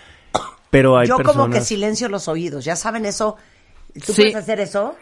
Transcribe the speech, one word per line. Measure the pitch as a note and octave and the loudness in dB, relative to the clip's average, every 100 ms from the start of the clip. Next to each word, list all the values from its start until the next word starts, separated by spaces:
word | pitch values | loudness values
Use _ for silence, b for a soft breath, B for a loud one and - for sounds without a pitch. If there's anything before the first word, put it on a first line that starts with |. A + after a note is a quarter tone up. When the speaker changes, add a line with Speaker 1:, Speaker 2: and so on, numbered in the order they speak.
| b b b - - - _ | b b b -6 -6 -18 _
Speaker 1:
Pero | C#3 C3 B2+ | 4 6 6
hay | A#2+ | 4
Speaker 2:
Yo | B2 | 4
como | - | 4
que | |
Speaker 1:
personas | C#4+ B3 A#2+ A#3+ | 2 2 0 -2
Speaker 2:
silencio | G#3 G#3 A3 A#3+ | -2 -2 -2 -4
los | G3 - | -6 -6
oídos, | D#3+ E3+ C#3+ | -6 -6 -6
ya | C3 E3 | -6 -6
saben | A3+ A3+ | -6 -6
eso. | G#3 G3 G#3+ G#3 b b b b b | -6 -4 -4 -6 b b b b b
¿Tú | - - | -10 -2
Speaker 3:
Sí. | G#3 | 2
Speaker 2:
puedes | G#3+ G#3+ | 2 0
hacer | F#3 G#3 | -4 -4
eso? | G3 G3+ A3+ E4 | -4 -4 -4 -8